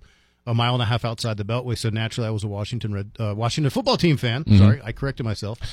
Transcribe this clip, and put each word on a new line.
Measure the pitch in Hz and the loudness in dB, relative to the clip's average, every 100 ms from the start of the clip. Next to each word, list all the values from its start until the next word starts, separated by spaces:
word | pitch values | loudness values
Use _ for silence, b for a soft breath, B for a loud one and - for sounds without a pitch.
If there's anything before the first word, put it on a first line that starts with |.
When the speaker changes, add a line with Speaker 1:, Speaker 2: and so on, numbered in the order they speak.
| - _ _ _ 120 | -16 _ _ _ -4
Speaker 1:
a | |
mile | 117 120 | 0 2
and | 123 | 2
a | 113 | 0
half | 120 117 | 0 -2
outside | 113 117 107 | -4 -4 -4
the | 101 | -4
Beltway, | 120 123 110 | -4 -4 -4
so | 113 | -2
naturally | 110 110 - 110 | -2 -4 -4 -4
I | |
was | 107 | -4
a | 104 | -6
Washington | 101 107 117 107 | -6 -6 -6 -6
Red, | 101 101 - | -6 -8 -6
uh, | 104 | -4
Washington | 101 117 - 139 | -2 -2 0 0
football | 262 262 240 | 0 0 2
team | 175 135 | 2 2
fan. | 120 127 | 0 -2
Speaker 2:
Mm-hmm. | 165 - | 6 8
Speaker 1:
Sorry, | 101 127 | 8 6
I | 110 | -2
corrected | - 139 135 113 | -6 -6 -4 -6
myself. | 101 104 120 - | -6 -8 -10 -8